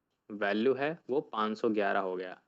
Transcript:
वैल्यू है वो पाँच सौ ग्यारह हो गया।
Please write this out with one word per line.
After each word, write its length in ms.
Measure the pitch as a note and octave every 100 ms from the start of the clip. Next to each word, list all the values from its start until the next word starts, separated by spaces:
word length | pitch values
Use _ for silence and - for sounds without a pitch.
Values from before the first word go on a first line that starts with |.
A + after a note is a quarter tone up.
| _ _ -
वैल्यू 440 | G#2 G2+ - C3+
है 240 | B2+ C#3+ E3+ -
वो 100 | C#3
पाँच 340 | D#3 A2 G#2+ G#2+
सौ 120 | A#2+
ग्यारह 280 | G#2+ G2 G2+
हो 160 | F#2+ F#2
गया। 220 | F2+ -